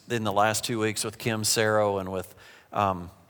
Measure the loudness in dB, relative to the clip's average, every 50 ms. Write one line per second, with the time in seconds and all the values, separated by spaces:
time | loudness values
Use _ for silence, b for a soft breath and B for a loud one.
0 | -6 -4 -4 -2 -2 0 2 4 4 4 2 0 -2 -4 -2 0 0 0 0 -2
1 | -4 -6 -6 -6 -4 -2 -2 0 0 0 2 2 2 4 4 4 4 2 2 0
2 | -4 -4 -6 -6 -6 -8 -12 B B B B B B B -2 0 0 0 0 -2
3 | -6 -12 -16 -20 -20 -20